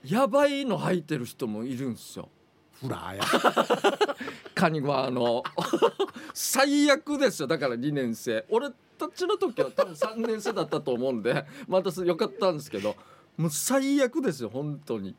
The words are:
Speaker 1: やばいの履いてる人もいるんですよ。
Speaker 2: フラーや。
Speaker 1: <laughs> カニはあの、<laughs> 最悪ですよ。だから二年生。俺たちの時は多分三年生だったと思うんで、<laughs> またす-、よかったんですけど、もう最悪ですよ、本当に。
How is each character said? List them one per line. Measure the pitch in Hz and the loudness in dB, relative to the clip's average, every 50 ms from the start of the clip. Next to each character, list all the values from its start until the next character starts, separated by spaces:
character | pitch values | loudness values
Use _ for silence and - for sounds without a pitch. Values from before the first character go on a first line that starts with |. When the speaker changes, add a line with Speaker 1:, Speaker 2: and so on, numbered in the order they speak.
| - | -2
Speaker 1:
や | 135 180 240 277 | 0 2 2 2
ば | 220 220 277 294 | 4 6 4 6
い | 294 277 277 285 | 6 4 0 0
の | 254 196 151 | 0 -2 0
履 | 139 165 180 | 0 0 0
い | 175 151 | 0 0
て | - 156 | -2 -4
る | 127 120 | -4 -4
人 | 110 - - 135 | -8 -6 -6 -6
も | 110 107 107 117 | -4 -4 -4 -4
い | 135 131 | -6 -6
る | 120 139 127 | -4 -4 -6
ん | 110 | -6
で | 92 | -8
す | - - - | -12 -14 -14
よ。 | 95 - - _ _ _ _ _ _ _ _ _ - | -14 -14 -14 _ _ _ _ _ _ _ _ _ -10
Speaker 2:
フ | 131 131 | -8 -6
ラ | 113 87 82 90 - | -6 -6 -6 -8 -6
ー | |
や。 | 196 - - - - - - - 311 269 - - 240 - | -4 0 2 2 4 4 4 4 2 2 2 0 2 2
Speaker 1:
<laughs> | 403 - - 415 - - - - - - - - - - | 2 2 2 0 -2 -2 -8 -8 -10 -10 -12 -18 -8 0
カ | - 185 165 | 2 2 2
ニ | 156 156 | 2 0
は | 131 143 139 131 135 | 0 0 0 0 0
あ | 131 | 0
の、 | 127 127 120 120 117 123 - - - - 175 - - - 403 | 0 2 2 2 2 0 -2 -4 -4 -4 -2 0 2 4 4
<laughs> | 494 - - 403 - - - - 302 - | 2 2 0 -4 -4 -4 -14 -16 -14 -10
最 | - - - - 262 269 285 285 294 285 294 | -6 -4 -2 2 2 4 4 6 4 6 6
悪 | 277 - - 294 294 | 4 2 2 -6 0
で | 269 277 233 | 2 2 2
す | - - | 2 0
よ。 | 151 | -2
だ | 123 165 | -2 0
か | 139 147 | 0 0
ら | 131 117 | -2 -2
二 | 117 123 151 | 0 -2 -2
年 | 147 143 131 117 113 | 0 0 -2 -2 -2
生。 | - - 123 110 110 - - | -4 -4 -2 -2 -2 -2 0
俺 | - 233 277 277 - _ _ _ _ | 0 0 0 -2 -10 _ _ _ _
た | - - 359 | -6 -6 -6
ち | - - 370 | -4 -4 -2
の | 339 415 | -2 0
時 | 392 392 294 220 - | 0 0 -2 0 -2
は | - 127 | -2 0
多 | - - 277 | 2 0 0
分 | 190 160 | 0 0
三 | 147 - 220 220 226 | -4 -4 -4 -2 -4
年 | 226 233 220 220 | -2 -2 -2 -2
生 | 208 - 214 | -4 -4 -2
だ | 196 160 | -2 -2
っ | 151 | -2
た | 165 147 | -2 -4
と | 151 139 123 | 0 -2 -2
思 | 117 127 135 | 0 0 0
う | 127 | -2
ん | 110 | 0
で、 | 98 120 143 147 - - - | 0 0 0 0 -2 -6 -16
<laughs> | - 233 | -16 -6
ま | - 185 185 | 0 0 2
た | 180 190 | 2 0
す-、 | 170 180 185 | -4 0 0
よ | 170 175 | 0 2
か | 160 220 | 2 0
っ | - | -2
た | - - 208 185 | 0 2 2 2
ん | 165 | 2
で | 147 - | 0 -6
す | - | -6
け | - 98 | -6 -2
ど、 | 101 104 101 - - - - - _ _ _ | -2 -2 -4 -4 -14 -20 -20 -20 _ _ _
も | - 160 | -2 -2
う | 170 | 0
最 | 151 - - - 254 277 269 277 277 294 | 0 -2 0 2 2 2 4 4 4 4
悪 | 269 240 - 320 | 2 2 0 0
で | 285 220 | 0 0
す | 156 123 120 | -2 -2 -6
よ、 | 104 | -6
本 | 110 131 147 151 147 143 - | -6 -6 -6 -6 -6 -8 -6
当 | - 120 107 | -6 -4 -4
に。 | 98 95 - | -4 -8 -10